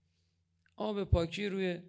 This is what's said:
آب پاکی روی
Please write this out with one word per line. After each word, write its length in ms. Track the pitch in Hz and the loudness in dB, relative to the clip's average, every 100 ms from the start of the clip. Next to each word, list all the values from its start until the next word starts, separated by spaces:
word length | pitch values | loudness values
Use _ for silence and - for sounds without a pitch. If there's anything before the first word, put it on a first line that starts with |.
| _ _ _ _ _ _ _ - | _ _ _ _ _ _ _ -6
آب 280 | 214 202 | -4 -2
پاکی 440 | 190 180 165 170 202 | 2 2 2 -2 -2
روی 320 | 190 185 170 | 0 0 -2